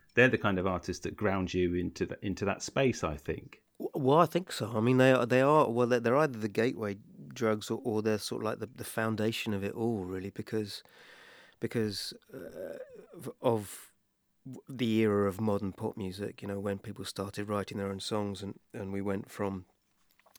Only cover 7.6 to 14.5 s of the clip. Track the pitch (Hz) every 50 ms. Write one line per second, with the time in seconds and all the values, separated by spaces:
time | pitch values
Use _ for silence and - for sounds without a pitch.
7.6 | - - 113 110 - 123 107 107 104 110 107 104 - - 117 117 110 107 113 104
8.6 | 107 101 - - 113 - - 113 110 110 110 104 107 113 113 - - 113 104 98
9.6 | 98 98 - - 113 117 117 101 92 90 92 92 92 101 - - - - 117 110
10.6 | 107 101 - - - _ - - - - - - - - - - - - _ -
11.6 | - 113 - 117 110 107 101 95 - - - - _ - - 135 - - - -
12.6 | - - - - - 571 508 - - - - 175 - 147 - _ - 131 117 107
13.6 | 101 - - - - - _ _ _ _ _ _ _ _ _ _ - 135